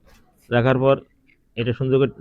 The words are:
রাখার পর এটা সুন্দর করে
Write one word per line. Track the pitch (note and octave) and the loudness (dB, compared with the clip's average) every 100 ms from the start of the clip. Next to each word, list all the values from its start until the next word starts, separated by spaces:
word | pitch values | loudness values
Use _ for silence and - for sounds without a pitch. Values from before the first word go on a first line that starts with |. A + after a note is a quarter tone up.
| _ _ _ _ - | _ _ _ _ -4
রাখার | A#2+ B2+ C3 | 0 0 2
পর | C3+ C#3 - _ _ _ _ - | 2 0 -4 _ _ _ _ -8
এটা | A#2 | -6
সুন্দর | A#2 C3 C3 | -4 0 0
করে | C3+ - | 0 -2